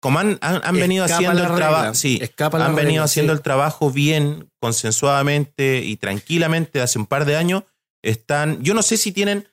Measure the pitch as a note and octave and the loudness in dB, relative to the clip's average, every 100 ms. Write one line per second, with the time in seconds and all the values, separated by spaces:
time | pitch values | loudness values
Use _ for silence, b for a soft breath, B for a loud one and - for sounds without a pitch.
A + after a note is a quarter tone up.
0 | C3 D3 G3+ G3 - F3+ - F3+ F3+ F#3 | 0 0 0 -2 -2 -2 0 0 2 2
1 | F3 E3+ F3 F3 F3 F3 D#3 D#3 A2 A2+ | 0 0 2 2 2 0 2 2 0 -2
2 | C#3+ B2 A#2+ - D3+ D#3+ D#3 D3+ D3 D#3 | 0 -2 -4 -4 -2 0 0 2 2 2
3 | D3+ D3+ D#3 D#3 C#3+ C3+ D3+ D3+ D3+ C3 | 2 2 2 0 0 0 0 0 -2 0
4 | D3 D#3 D3 D#3 - _ A#2 A2+ A2+ A2 | 2 2 0 -4 -14 _ -4 -2 -2 0
5 | C#3+ C#3+ C#3+ D3 C#3+ - C3+ C3 G2 G#2+ | 2 2 2 0 -2 -2 0 0 -4 -6
6 | G2+ G2 - E3 E3 E3 D#3+ C#3 B2 - | -6 -6 -2 0 2 0 -2 -2 -2 -2
7 | G#2+ C#3 C#3+ D3+ F3 F#3+ G3 _ _ _ | -2 -2 0 0 0 -2 -6 _ _ _
8 | - A2 - D3 D3+ D#3 C3+ A3 G3+ A3 | -4 -4 -2 -2 0 -2 -2 0 0 0
9 | G#3+ F#3+ G3+ G3+ G3+ | -2 -2 -2 -2 -6